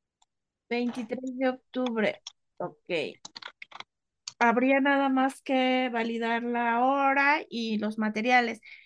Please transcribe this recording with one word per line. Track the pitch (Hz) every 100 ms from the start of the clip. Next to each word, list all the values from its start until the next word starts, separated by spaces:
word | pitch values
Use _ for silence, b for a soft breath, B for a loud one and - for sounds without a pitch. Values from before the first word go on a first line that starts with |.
| _ _ _ _ _ _ _
Veintitrés | 240 240 254 220 247 262 247
de | 262
octubre, | 254 _ 254 254 226 208 - - - _ _
ok. | 175 - - 170 113 - - - - - - - - _ _ _ - -
Habría | 233 226 262 269
nada | 277 277 277
más | 262 269 -
que | - 262 254 254 254
validar | 233 233 233 226 233
la | 240 240 240 233
hora | 254 277 277 269 277 311 -
y | 233 226 214
los | 214 214
materiales. | 214 214 240 247 233 226 B B